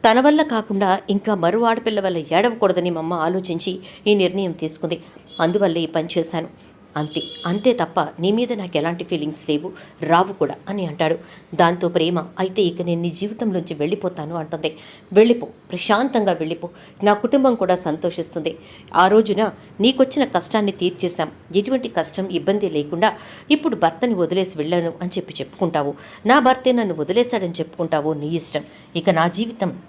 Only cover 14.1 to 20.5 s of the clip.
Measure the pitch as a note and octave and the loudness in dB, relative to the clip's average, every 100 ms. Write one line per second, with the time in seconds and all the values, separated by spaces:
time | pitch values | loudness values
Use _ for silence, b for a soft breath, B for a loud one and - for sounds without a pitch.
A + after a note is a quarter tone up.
14.1 | F3 D3+ E3+ D3+ D#3 D#3 B B B B | -6 -8 -8 -8 -6 -6 B B B B
15.1 | F#3+ A#3 A#3 C#3 - - F3 - G#3+ C4 | 4 6 4 0 -14 -12 -10 0 2 2
16.1 | B3+ G3 E3 D#3+ E3 F3 B B B G3+ | 2 0 0 -2 -6 -10 B B B 2
17.1 | G#3 A3+ C#4 C4 A3+ F#3 F3+ F3 D3+ F3 | 2 4 4 4 2 2 0 0 -2 -4
18.1 | F3 D#3+ E3+ D#3 D#3+ B B B - F#3 | -4 -8 -6 -6 -8 B B B 4 6
19.1 | G#3+ G#3 F#3+ G#3+ B B - A3+ B3+ C4+ | 6 4 0 0 B B 0 2 4 2
20.1 | D4 C4 F3 - | 2 0 0 0